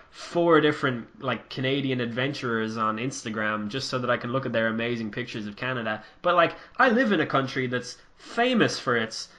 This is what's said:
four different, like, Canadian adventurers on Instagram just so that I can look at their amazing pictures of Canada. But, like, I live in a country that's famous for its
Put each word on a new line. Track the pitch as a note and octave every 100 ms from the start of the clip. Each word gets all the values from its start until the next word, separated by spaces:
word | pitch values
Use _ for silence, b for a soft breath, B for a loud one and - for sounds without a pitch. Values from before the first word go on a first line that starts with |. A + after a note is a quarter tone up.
| -
four | - - E3+ E3+ D#3
different, | D3+ C#3+ C#3 A#2+ G#2+ -
like, | C3 A2+ -
Canadian | - C3 C#3 B2+ B2+
adventurers | A#2 A#2 C3+ C3+ B2 A2+ A2 A2+
on | A2 G#2+
Instagram | C3 - A#2 A2 G#2+ G#2+ G#2
just | C3+ -
so | B2+
that | B2
I | A#2+
can | A#2+
look | C3 C3
at |
their | A#2 A2+
amazing | A2+ A#2 A#2+ A2
pictures | A2+ A#2+ B2 G#2
of | G2+
Canada. | B2+ B2+ A2 G#2+ b b
But, | F3+ F3
like, | D#3+ - B -
I | B3+
live | A3+ B3
in | F3
a | C3+
country | C#3 C3 C#3 B2+
that's | B2 - - - _
famous | - - B3 A#3+ C3+ -
for | - A#2+
its | A2 - -